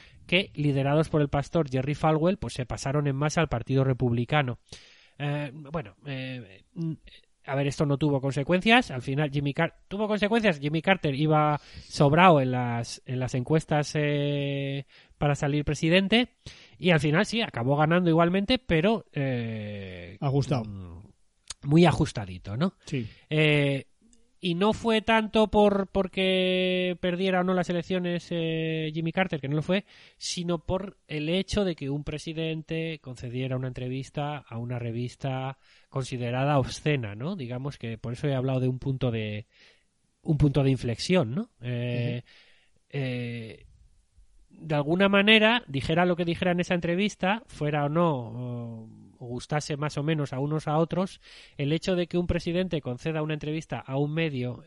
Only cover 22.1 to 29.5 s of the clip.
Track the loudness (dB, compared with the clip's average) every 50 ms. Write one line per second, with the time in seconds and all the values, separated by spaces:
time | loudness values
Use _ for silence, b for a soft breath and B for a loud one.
22.1 | -2 -6 -8 -8 -10 -12 -10 -8 -4 -2 -2 -2 -4 _ _ -8 -6 -6 -6 -8
23.1 | B B B B 0 2 4 4 4 4 2 2 0 -2 -6 -10 _ _ _ _
24.1 | -20 _ _ _ _ _ -4 -4 0 2 2 2 0 0 0 0 0 2 2 2
25.1 | 2 2 2 2 2 4 4 4 6 6 6 6 6 4 0 0 0 -2 -2 0
26.1 | -2 0 0 2 2 2 2 2 2 2 2 2 0 0 0 -2 -2 -2 -2 -2
27.1 | 0 0 0 2 2 2 2 2 2 2 0 0 -2 -2 -2 -2 -2 -2 0 0
28.1 | -2 -4 -4 -4 -4 -2 -2 -2 -2 -2 -2 -2 -2 -4 -4 -4 -4 -4 -4 -2
29.1 | 0 0 -2 -2 -2 -4 -4 -2